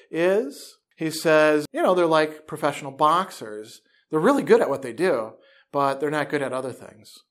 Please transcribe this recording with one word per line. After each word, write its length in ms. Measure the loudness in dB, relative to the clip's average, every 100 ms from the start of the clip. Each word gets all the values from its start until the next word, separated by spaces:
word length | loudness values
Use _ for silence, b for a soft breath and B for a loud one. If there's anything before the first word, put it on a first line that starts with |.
| B
is? 640 | -2 2 0 -2 -10 -20 _ _ -8
He 120 | -6
says, 560 | -2 2 4 6 2 0
"You 100 | 0
know, 140 | 2 2
they're 100 | 4
like 420 | 4 2 -4 -14
professional 440 | -4 -4 -4 -12
boxers. 880 | 0 2 2 -2 -10 -14 -12 -14 -20 _ _ -6
They're 80 | 0
really 240 | 2 2
good 160 | 4 4
at 100 | 4
what 120 | -2
they 100 | -6
do." 440 | -4 -2 -2 -4 -12 b b b
but 280 | -2 -2 -2
they're 120 | -4
not 180 | -4 -4
good 140 | -4
at 100 | -4
other 180 | -6 -8
things. 400 | -12 -18 -20 -20 -20 _